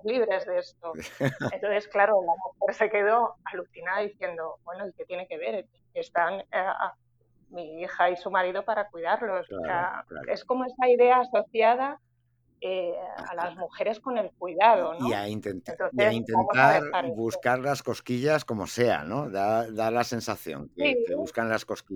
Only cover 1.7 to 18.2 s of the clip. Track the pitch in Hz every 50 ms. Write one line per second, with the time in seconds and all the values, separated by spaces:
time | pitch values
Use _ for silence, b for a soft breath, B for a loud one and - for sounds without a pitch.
1.7 | 202 208 208 - - 202 202 214 214 196 180 170 165 - 185 - - _ - 202
2.7 | 233 - 226 208 214 208 202 208 220 240 233 - - _ _ - - 180 175 -
3.7 | _ 175 165 175 185 202 208 208 202 _ 190 175 175 165 160 160 151 - _ 170
4.7 | 175 190 202 190 175 _ 165 - 180 180 185 185 180 151 170 214 - - - _
5.7 | _ _ _ _ _ 175 165 - _ 175 170 165 190 196 - _ - 208 185 190
6.7 | - - - 185 - _ _ _ _ _ _ _ _ _ _ _ - 175 170 151
7.7 | 156 160 180 - - - 180 175 180 175 - 202 185 196 185 180 185 190 202 -
8.7 | 220 208 202 202 - - 165 165 196 220 240 214 190 180 175 - - - - -
9.7 | - 175 175 180 - - - _ 87 76 71 - - - - _ 247 254 254 254
10.7 | 247 - 254 254 247 240 240 247 247 254 247 247 - 214 214 - _ 226 220 220
11.7 | 240 247 262 277 - - _ _ _ _ _ _ _ _ _ _ _ _ - 180
12.7 | 185 185 180 175 175 180 185 180 180 180 - - 180 175 170 180 165 180 180 160
13.7 | - - 208 202 226 220 _ 269 247 233 202 180 - _ 180 180 160 165 196 226
14.7 | 233 196 175 160 156 - 131 120 113 101 101 104 107 107 - 104 98 92 - -
15.7 | - - 190 185 - - 101 110 113 113 113 - 113 120 113 - - 131 131 143
16.7 | 151 160 151 147 - 185 170 170 165 107 113 113 110 - - 123 123 127 127 139
17.7 | 143 135 - - 113 - - - 123 123